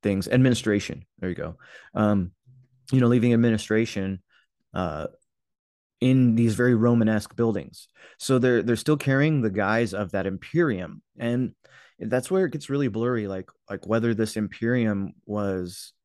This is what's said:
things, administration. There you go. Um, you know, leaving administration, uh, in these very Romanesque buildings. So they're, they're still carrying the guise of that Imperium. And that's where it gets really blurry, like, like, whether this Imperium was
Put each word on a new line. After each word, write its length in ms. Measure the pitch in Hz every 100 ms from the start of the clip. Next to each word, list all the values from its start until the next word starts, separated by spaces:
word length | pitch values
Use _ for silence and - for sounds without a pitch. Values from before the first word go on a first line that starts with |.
things, 260 | 104 98 -
administration. 760 | 127 131 123 107 104 - - - _
There 100 | 92
you 60 |
go. 220 | 87 78 85 - - -
Um, 360 | - 107 104 90 _ _ - _ _ -
you 80 | 131
know, 80 | 120
leaving 260 | 123 120
administration, 880 | 117 120 110 - 110 113 - 95 95 _ _ _ _ _
uh, 340 | - 90 76 78 _ _ _ _ _ _ _ _ _
in 340 | 127 131 127
these 200 | 113 117
very 200 | 107 123
Romanesque 600 | 117 120 120 107 107 -
buildings. 540 | - 117 101 65 - - _ - _
So 200 | - 131
they're, 240 | 127 120
they're 140 | 104 117
still 220 | - 151
carrying 420 | 139 135 151 151
the 100 | 110
guise 440 | 98 101 113 117
of 180 | 95 95
that 140 | 98 95
Imperium. 760 | 95 - 160 165 101 87 - _ -
And 340 | 117 120 123 - _ - - _
that's 320 | 113 127 -
where 140 | 190
it 80 | 180
gets 160 | 151 -
really 200 | 139 135
blurry, 380 | 104 120 123 104
like, 220 | 95 92 _ _
like, 160 | 101 -
whether 260 | 113 117
this 240 | 110 110 110
Imperium 760 | 104 - 113 123 113 101 98 -
was 680 | - 104 101 95 90 92 - _